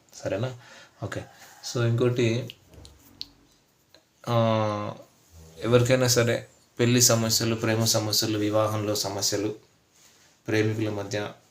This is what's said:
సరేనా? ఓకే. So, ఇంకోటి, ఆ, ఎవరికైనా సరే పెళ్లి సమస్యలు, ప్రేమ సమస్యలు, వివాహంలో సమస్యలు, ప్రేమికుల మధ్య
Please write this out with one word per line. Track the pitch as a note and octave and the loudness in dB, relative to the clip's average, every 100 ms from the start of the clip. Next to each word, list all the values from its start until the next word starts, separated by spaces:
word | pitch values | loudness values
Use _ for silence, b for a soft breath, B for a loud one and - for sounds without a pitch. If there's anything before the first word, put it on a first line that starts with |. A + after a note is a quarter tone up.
| _ - | _ -12
సరేనా? | F#2+ F#2+ B2+ A#2+ B B B _ | -6 -4 -6 -8 B B B _
ఓకే. | G2 G2+ - B B B - | -10 -10 -12 B B B -8
So, | A#2+ A#2 | -2 0
ఇంకోటి, | A#2 B2 A#2+ A#2 A#2 A#2+ - _ - - - - - - _ _ _ _ _ _ _ _ _ - | 2 2 2 0 0 -6 -14 _ -20 -20 -20 -20 -20 -20 _ _ _ _ _ _ _ _ _ -2
ఆ, | A#2 A2+ A2 G#2+ G#2 G#2 - - _ _ - - - | 2 2 2 0 -4 -8 -12 -18 _ _ -20 -20 -8
ఎవరికైనా | A2+ B2 A#2+ B2+ B2 | 2 4 4 2 4
సరే | A#2+ A2+ A#2 - _ _ - | 2 2 -2 -6 _ _ -2
పెళ్లి | A#2+ B2 | 2 4
సమస్యలు, | A#2+ A#2 A2+ A2 A2+ A2+ | 4 4 2 0 0 0
ప్రేమ | A2 A2 A2 | 0 2 2
సమస్యలు, | A2 G#2+ G#2 A2 G#2+ | 0 0 -2 0 0
వివాహంలో | G#2 G#2+ G#2+ G#2+ G#2 G2+ | 0 0 0 -2 -2 -4
సమస్యలు, | G2 G2+ F#2 G2+ G#2+ - _ _ _ b b b b b - | -4 -4 -2 -2 -4 -6 _ _ _ b b b b b -2
ప్రేమికుల | A2 A2 A2 G#2+ | 0 0 -2 -4
మధ్య | G#2 G2 G#2 G#2 - _ | -4 -6 -6 -6 -12 _